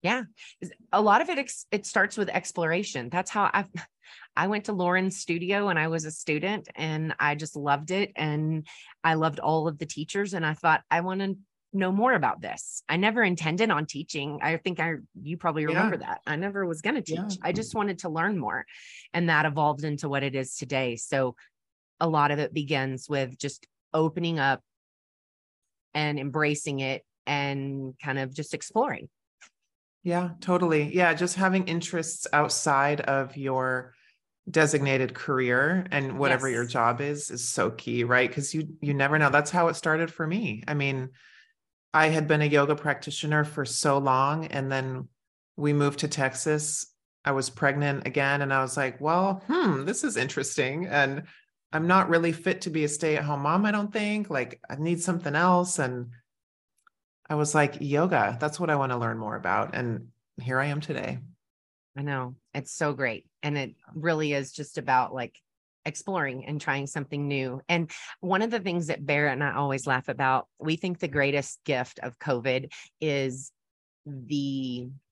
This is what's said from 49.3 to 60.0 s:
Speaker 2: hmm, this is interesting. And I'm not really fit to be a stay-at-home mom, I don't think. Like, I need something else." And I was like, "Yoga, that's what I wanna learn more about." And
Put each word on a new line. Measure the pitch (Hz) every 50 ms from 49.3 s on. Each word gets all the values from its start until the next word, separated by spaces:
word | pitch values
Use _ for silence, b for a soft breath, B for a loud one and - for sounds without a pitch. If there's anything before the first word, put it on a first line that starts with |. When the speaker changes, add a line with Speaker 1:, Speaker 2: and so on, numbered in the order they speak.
| 196 190 -
Speaker 2:
hmm, | - 277 349 370 214 156 131 135
this | 160 226 - -
is | 294 208 208
interesting. | 131 139 - - 135 - - - 135 127 139 156 175 -
And | - 147 139 135 135 143 147 B B B B B B _ _ _
I'm | - 156 160
not | 170 185 190 185 -
really | 165 170 165 170
fit | 160 165 - 185 180 185
to | - 185
be | 156 160 151
a | 147
stay-at-home | 151 - - 160 151 151 151 147 147 143
mom, | 139 147 160 185 202
I | 214
don't | 208 208 208 202 208
think. | 220 208 208 208 214 208 190
Like, | 165 135 123 120 - - _ -
I | - 135
need | 151 165 175 170 170
something | - 180 175 175 165 143
else." | 151 170 185 180 180 175 185 - -
And | 147 127 127 123 123 120 - - _ _ _ _ _ _ _ _ _ _ _ _ _ _ _ _ _ _ _ _ _ -
I | 156
was | 151 151 147 151
like, | 156 147 143 - -
"Yoga, | 147 143 139 143 160 185 180 131 107 101 117 120
that's | 151 151 151 -
what | 175 165
I | 151
wanna | 143 139 131 127 120
learn | 117 113 113 113
more | 110 107 110
about." | 107 - 90 92 107 107 - -
And | - 123 120 113 -